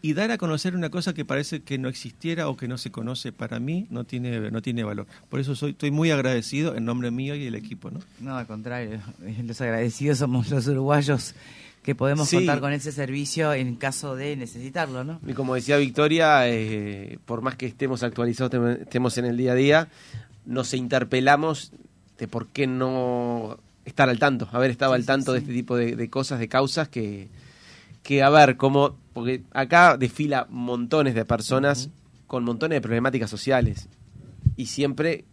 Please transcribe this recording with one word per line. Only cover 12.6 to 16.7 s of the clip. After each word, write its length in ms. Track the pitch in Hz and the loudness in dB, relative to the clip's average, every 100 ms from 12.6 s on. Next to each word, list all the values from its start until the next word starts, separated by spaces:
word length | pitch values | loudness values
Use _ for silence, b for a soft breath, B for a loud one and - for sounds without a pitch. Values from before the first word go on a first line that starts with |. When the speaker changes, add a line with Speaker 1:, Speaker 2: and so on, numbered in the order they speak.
Speaker 2:
con 120 | 139 | 0
ese 200 | 147 147 | -4 -4
servicio 600 | 135 131 139 139 165 156 | -6 -4 -4 -4 0 2
en 220 | 139 127 | 2 -2
caso 400 | 120 139 131 147 | -2 -4 -4 -8
de 220 | 131 143 143 | -6 -6 -6
necesitarlo, 680 | 120 117 131 170 156 127 | -8 -10 -8 -4 -4 -4
¿no? 160 | 135 165 - | -8 -8 -8
Speaker 3:
Y 60 | |
como 220 | 127 131 127 | -4 -2 -2
decía 200 | 123 143 | 2 4
Victoria, 720 | 139 123 151 165 156 147 120 | 4 2 2 4 6 6 6
eh, 680 | 117 110 | 2 -2